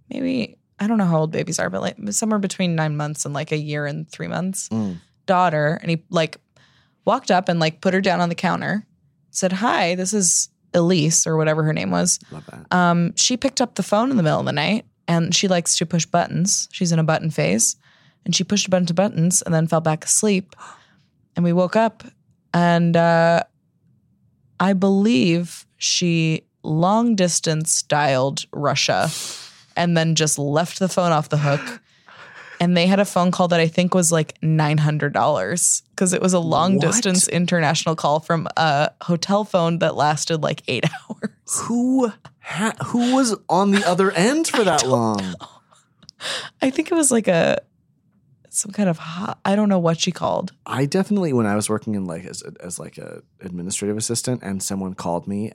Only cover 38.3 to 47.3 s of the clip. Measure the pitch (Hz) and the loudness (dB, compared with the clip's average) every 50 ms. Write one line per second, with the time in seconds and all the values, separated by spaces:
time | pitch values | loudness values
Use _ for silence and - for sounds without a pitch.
38.3 | 170 160 - - - - 160 156 139 143 151 - - - - - 175 165 - - | -2 -2 -2 -4 -2 0 2 2 2 2 0 0 -2 -6 -4 -2 -2 -2 0 0
39.3 | 202 208 214 - - 180 165 165 170 165 170 160 - 113 139 151 156 147 - - | 0 0 0 0 0 0 2 2 0 0 0 0 0 2 2 2 0 0 -2 -4
40.3 | 165 156 147 - 156 - - - 131 113 - 160 - - - - 220 - - 214 | -2 -2 -2 -2 -4 -4 -4 -4 -4 -2 -2 -2 -4 -6 -10 -14 -12 -10 -10 -12
41.3 | - _ _ - - - - - 233 240 247 254 262 262 247 220 - - - - | -12 _ _ -8 -8 -6 -4 -4 -2 0 0 2 2 2 0 -2 -4 -8 -18 -20
42.3 | - _ - - - 156 208 247 - - - - - 240 240 247 254 262 269 233 | -20 _ -14 -10 -6 -4 -4 -4 -4 -6 -6 -4 -2 0 0 2 2 2 2 2
43.3 | 196 - - - 160 180 202 202 196 202 202 170 180 170 190 196 - 165 180 233 | 0 -4 -2 0 0 2 4 4 2 2 2 2 2 2 2 2 2 2 2 2
44.3 | 285 320 330 - - 254 214 180 160 143 120 131 127 123 113 113 107 101 95 92 | 2 2 0 0 0 2 2 2 2 2 2 2 2 2 2 0 0 -2 -4 -6
45.3 | 87 - - - - _ _ _ _ _ _ _ _ _ _ - - - - - | -8 -10 -14 -20 -20 _ _ _ _ _ _ _ _ _ _ -20 -20 -14 -12 -10
46.3 | - - - - - _ 320 262 262 - 311 - 349 330 302 - 247 226 196 - | -10 -10 -10 -14 -8 _ -4 -2 -2 -2 -2 -2 0 0 2 2 2 2 2 2